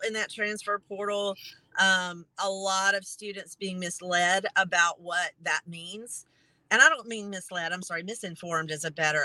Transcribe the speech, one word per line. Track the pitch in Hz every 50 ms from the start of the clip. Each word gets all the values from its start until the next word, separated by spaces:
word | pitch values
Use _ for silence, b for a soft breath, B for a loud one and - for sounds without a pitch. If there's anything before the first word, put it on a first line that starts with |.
| - 226
in | 220
that | 220 208 -
transfer | - 220 208 208 214 208 - - 208 202
portal, | - - 202 190 208 202 202 202 202 202 190 - B B B B B B - -
um, | 190 190 190 185 180 180 175 170 170 _ _ - 190
a | 196
lot | 196 190 190 196 190 190 190 196 202
of | 196 185
students | - - - 214 208 196 196 185 - -
being | - 196 190 185 185
misled | 180 175 175 - 180 180 175 175 175 175 185 196 190 208 -
about | 190 190 175 185 175 175 170 160 -
what | 170 175 170 175 180 156 - _ 165
that | 170 156 156 - 175
means. | 170 170 165 175 190 214 233 240 - - - _ _ _ _ _ _ _ _ -
And | 208 226
I | 269 311
don't | 320 262 220 233
mean | 226 220 202 202
misled, | 196 185 180 - 185 175 165 165 175
I'm | 180 185
sorry, | - 175 165 170
misinformed | 190 226 220 - 185 165 - - 170 165 160 160 156
is | 156 147 156
a | 165
better, | 147 - 160 156 151 151 143